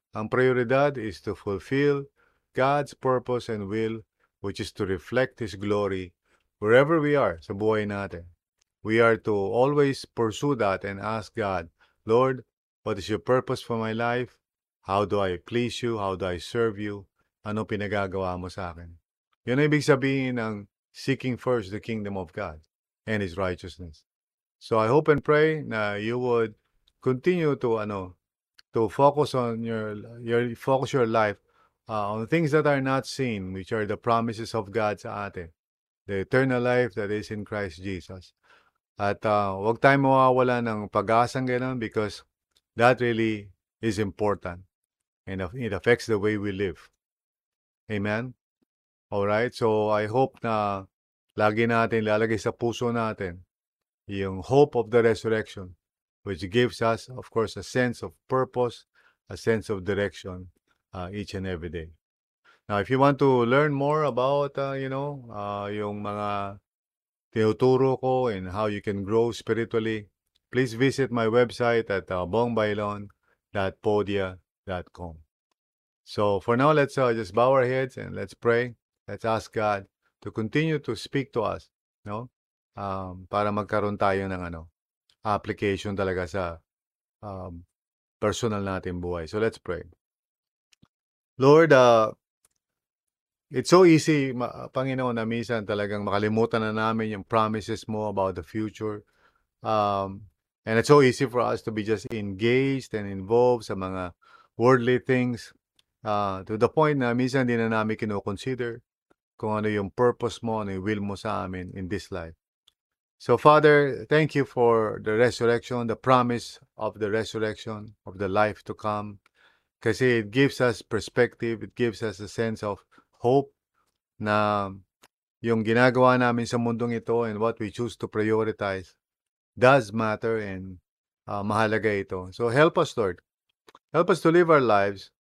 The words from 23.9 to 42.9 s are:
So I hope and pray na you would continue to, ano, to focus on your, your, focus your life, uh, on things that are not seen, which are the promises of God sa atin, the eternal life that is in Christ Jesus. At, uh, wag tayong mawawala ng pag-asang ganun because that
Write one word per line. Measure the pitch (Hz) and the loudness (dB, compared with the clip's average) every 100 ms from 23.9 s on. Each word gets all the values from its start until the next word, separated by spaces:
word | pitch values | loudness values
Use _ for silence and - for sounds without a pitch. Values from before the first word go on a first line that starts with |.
| - _ _ _ _ _ _ | -20 _ _ _ _ _ _
So | - 113 | -2 2
I | 110 | 4
hope | 147 156 | 4 4
and | 143 | 2
pray | - 151 156 156 | 4 4 4 0
na | 120 110 104 | -4 -2 -2
you | 101 110 123 | -2 -4 -2
would | 123 117 110 - _ _ _ _ | 0 2 0 -6 _ _ _ _
continue | 131 131 180 180 156 135 | -2 0 0 0 0 0
to, | 123 113 | 0 -2
ano, | 107 101 90 - _ _ _ _ _ | -4 -6 -10 -16 _ _ _ _ _
to | 120 107 | -2 0
focus | - 143 143 131 | 4 4 4 0
on | 131 120 113 113 | 0 -2 -4 -6
your, | 113 107 104 110 120 | -6 -6 -10 -14 -10
your, | 117 117 120 | -2 0 0
focus | 117 - 135 135 | -4 0 0 0
your | 139 113 | 0 2
life, | 113 104 98 _ _ _ _ - | 2 2 -2 _ _ _ _ -8
uh, | 107 101 | -4 -4
on | 110 110 | -4 -2
things | 165 156 | 0 2
that | 156 147 | 2 2
are | 139 | 2
not | 135 135 - | 0 -2 -2
seen, | - 127 104 92 | -4 -4 -4 -6
which | 95 92 | -8 -6
are | 113 104 | -4 -4
the | 101 | -4
promises | 120 113 117 110 110 | 0 0 0 -6 -6
of | 113 101 | -6 -4
God | 110 104 101 | -2 -2 -2
sa | 113 104 101 | -8 -10 -10
atin, | 92 85 _ _ _ _ _ - | -10 -14 _ _ _ _ _ -8
the | 98 | -6
eternal | 95 131 135 123 | 0 2 2 2
life | 123 123 120 | 2 2 0
that | 110 101 | -2 -4
is | 104 101 | -4 -6
in | 107 | -10
Christ | 98 104 98 87 | -8 -6 -6 -8
Jesus. | 98 92 - 92 - _ _ _ _ _ _ - | -8 -8 -10 -18 -20 _ _ _ _ _ _ -4
At, | 101 101 110 | -4 -2 0
uh, | 104 101 95 | 2 0 -2
wag | 107 117 | -2 2
tayong | 139 139 135 | 4 4 4
mawawala | 135 131 127 127 123 | 6 6 4 2 2
ng | 117 107 104 | -2 -4 -4
pag-asang | 107 101 113 120 131 127 | -2 2 2 2 -2 -2
ganun | 123 131 127 | -2 -4 -4
because | 107 110 107 - - _ _ _ _ 110 | -4 -2 -4 -6 -18 _ _ _ _ 2
that | 120 | 4